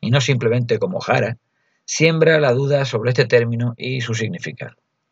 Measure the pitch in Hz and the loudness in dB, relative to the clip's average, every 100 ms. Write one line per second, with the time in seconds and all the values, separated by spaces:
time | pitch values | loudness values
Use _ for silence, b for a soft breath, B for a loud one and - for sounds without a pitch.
0 | 107 131 127 127 110 120 120 110 98 98 | -2 0 2 0 2 0 0 -2 -2 -6
1 | - 127 113 120 _ _ _ _ - - | -2 0 -2 -6 _ _ _ _ -8 0
2 | 156 160 160 156 143 123 139 143 139 117 | 2 4 4 4 4 2 2 0 0 -2
3 | 117 123 123 123 117 117 120 117 127 131 | -2 0 2 2 2 -2 -4 -4 -6 -6
4 | 120 113 110 - - - - - _ _ | -4 -4 -6 -6 -10 -12 -14 -18 _ _
5 | _ | _